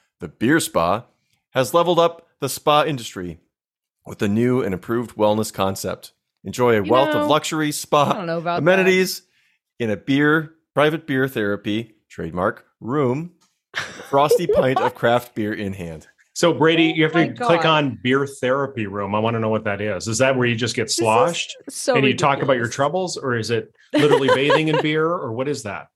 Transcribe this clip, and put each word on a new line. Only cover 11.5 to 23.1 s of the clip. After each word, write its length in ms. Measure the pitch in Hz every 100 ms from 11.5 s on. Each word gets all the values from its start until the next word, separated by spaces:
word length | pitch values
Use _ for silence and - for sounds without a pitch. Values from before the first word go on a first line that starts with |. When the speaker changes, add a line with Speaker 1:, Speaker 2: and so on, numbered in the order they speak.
| 101 110 104 117 _ _
Speaker 1:
trademark, 580 | - 85 87 101 120 - _
room, 520 | 107 147 131 131 175 _ _ _ _ - - - -
frosty 380 | 139 151 - 165
Speaker 2:
<laughs> 80 |
Speaker 1:
pint 240 | - 131 131
of 60 |
Speaker 2:
What? 100 | -
Speaker 1:
craft 400 | - 117 120 -
beer 180 | - 104
in 200 | 101 101
hand. 340 | 95 85 80 - _ _
Speaker 3:
So, 200 | - 170
Brady, 380 | 131 156 165 160
Speaker 2:
Oh 40 | 160
Speaker 3:
you 80 |
have 100 | 156
Speaker 2:
my 140 | 165 143
Speaker 3:
to 60 |
click 280 | 123 151 165
Speaker 2:
God. 220 | 160 156
Speaker 3:
on 140 | 143 107
beer 240 | 123 135 139
therapy 600 | - 127 135 135 117 101
room. 280 | 101 98
I 40 | 104
wanna 200 | 110 117
know 120 | 110
what 140 | 110
that 160 | 110 101
is. 260 | 107 92 107
Is 100 | 110
that 160 | 131 131
where 100 | 123
you 80 | 113
just 180 | 120
get 100 | 120
Speaker 2:
This 80 | 110
is 40 | -
Speaker 3:
sloshed 520 | 110 113 147 170 - - -
Speaker 2:
so 260 | - -
Speaker 3:
and 120 | 240 131
you 100 | 123
talk 220 | 147 139
about 160 | 135
your 80 | 127
Speaker 2:
ridiculous. 100 | 117
Speaker 3:
troubles, 420 | - 143 175 180